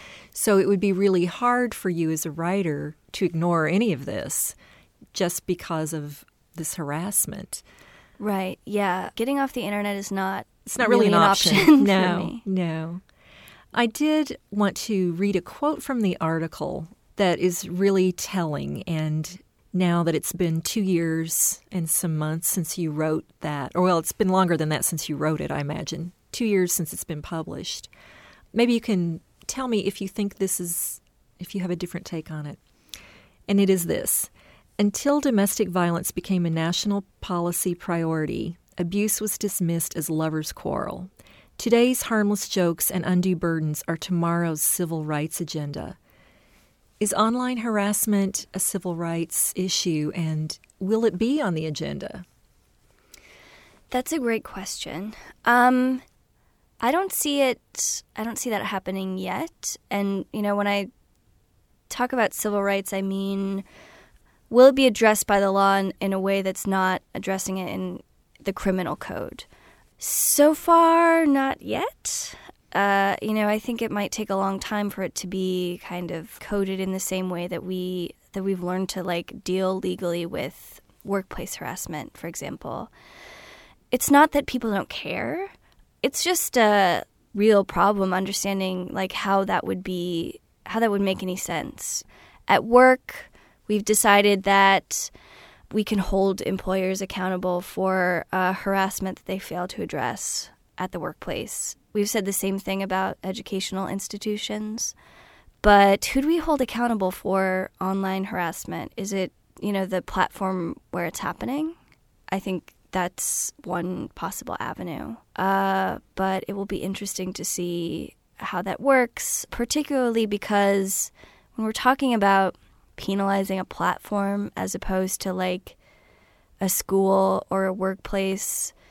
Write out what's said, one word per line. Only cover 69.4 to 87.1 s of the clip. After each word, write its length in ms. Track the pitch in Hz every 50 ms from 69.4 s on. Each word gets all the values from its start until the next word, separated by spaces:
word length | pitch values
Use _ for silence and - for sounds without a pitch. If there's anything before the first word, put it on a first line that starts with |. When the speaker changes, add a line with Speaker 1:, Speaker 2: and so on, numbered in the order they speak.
| - - - - - - - _ _ _ _ _
Speaker 2:
So 560 | - - - - - - - - 294 294 320
far, 720 | - - - 339 330 330 330 330 330 339 330 330 330 330
not 360 | 302 277 277 269 269 - - -
yet. 720 | 190 214 262 349 480 - _ _ - - - - - - - - - - _ _ _ -
Uh, 440 | - 202 202 196 196 196 196 196 -
you 140 | - 214 214
know, 120 | 220 214
I 120 | 208 214 214
think 240 | - - 240 220 233
it 80 | 220
might 220 | - 208 202 - -
take 180 | - 214 -
a 40 | 202
long 240 | 190 196 196 196 190
time 300 | - - 220 208 208 202
for 140 | 190 - 190
it 120 | 175 -
to 100 | - -
be 520 | 180 190 190 185 185 185 180 180 175 175 - -
kind 260 | - 180 175 180 170
of 300 | 170 165 165 - - -
coded 400 | - - - 202 196 190 190 190
in 120 | 190 190 190
the 80 | 190
same 280 | - - 190 185 185 185
way 180 | 185 170 175
that 160 | 180 185 175 -
we, 520 | 185 185 185 180 180 185 180 175 - - _ _ _ _
that 100 | 196 190
we've 200 | 196 196 180 175
learned 260 | 175 180 185 190 185
to, 120 | - 190 175
like, 420 | 185 175 170 180 - - - -
deal 340 | - 180 185 190 185 190 185
legally 460 | 185 190 180 185 190 175 170 175 170
with 560 | 170 - 175 131 135 - - - - - - _ _ _ _ _
workplace 520 | 202 196 196 190 - - - - 190 -
harassment, 600 | - - 123 - 190 - - 170 151 135 - -
for 120 | - - 165
example. 640 | 165 - - - - - - - 117 - 226 233 _ - - - - - - - - - - - - - - - - _ _ _
It's 200 | - 254 - -
not 220 | 277 285 302 302 -
that 140 | 285 285
people 260 | - - 247 233 226 208
don't 160 | 202 - -
care. 640 | - - - - - 190 - 233 277 339 381 392 - _ _ _ _ _ _ _ _ _ -
It's 220 | 277 - - -
just 320 | 339 359 349 - - -
a 480 | 247 226 214 208 202 196 180 170 117 - -